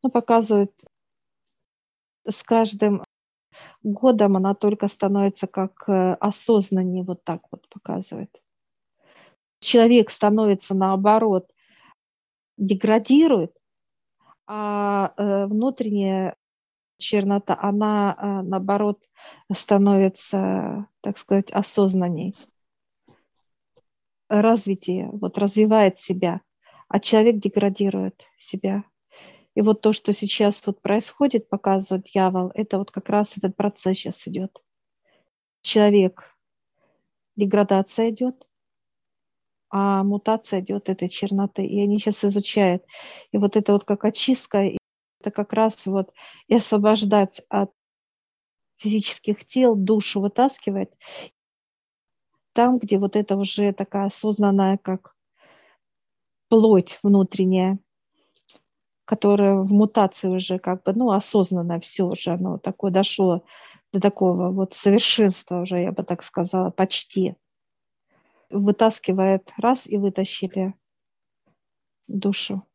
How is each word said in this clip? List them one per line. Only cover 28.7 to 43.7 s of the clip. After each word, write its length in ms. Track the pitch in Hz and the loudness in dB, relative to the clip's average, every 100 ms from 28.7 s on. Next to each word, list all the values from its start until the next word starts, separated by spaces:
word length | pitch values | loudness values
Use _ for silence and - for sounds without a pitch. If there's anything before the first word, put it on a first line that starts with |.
| 202 - _ _ - - _ _ | -6 -8 _ _ -20 -20 _ _
И 80 | - | 0
вот 200 | 214 214 | 2 2
то, 100 | 214 | 0
что 200 | 208 - | 0 -2
сейчас 540 | 202 202 - 208 202 - | -4 -4 0 0 0 -8
вот 160 | 196 | -6
происходит, 680 | 196 208 - - 285 226 - | -2 -2 -4 -2 0 0 -4
показывает 540 | 202 208 190 196 190 - | -4 0 -2 -2 -6 -4
дьявол, 460 | 196 185 185 185 | 0 0 0 -4
это 240 | - 214 190 | -6 -4 -4
вот 120 | 196 | -6
как 180 | - - | -10 -2
раз 280 | 208 208 - | -2 -2 -4
этот 180 | 190 - | -6 -2
процесс 420 | 202 - 185 190 | -4 -2 -4 -4
щас 300 | - - 180 | -6 -12 -10
идёт. 340 | 185 190 _ _ _ _ _ _ _ _ _ _ _ | -8 -10 _ _ _ _ _ _ _ _ _ _ _
Человек, 720 | - 220 208 202 185 - - _ _ _ _ _ _ _ _ _ _ - | -2 2 4 4 2 -2 -20 _ _ _ _ _ _ _ _ _ _ -4
деградация 760 | 202 208 196 190 196 - 226 | 0 2 2 2 0 -2 -2
идёт, 360 | 214 254 254 _ _ _ _ _ _ _ _ _ _ _ _ _ | -2 -6 -6 _ _ _ _ _ _ _ _ _ _ _ _ _
а 320 | 202 196 196 | -2 0 0
мутация 560 | 202 202 214 220 - 196 | 0 -2 -2 -2 -2 -6
идёт 280 | 185 202 - | -4 -6 -4
этой 200 | 190 180 | -6 -6
черноты. 580 | - 196 196 196 - 190 | -6 -4 -2 -4 -4 -4
И 160 | 202 | -2
они 160 | 202 208 | 0 0
щас 260 | 214 202 | -2 -2
изучают. 600 | 202 202 202 214 190 180 _ - - - - | -2 -2 -2 0 2 0 _ -20 -20 -20 -6
И 60 | 208 | -2
вот 180 | 202 214 | 0 0
это 160 | 208 | 2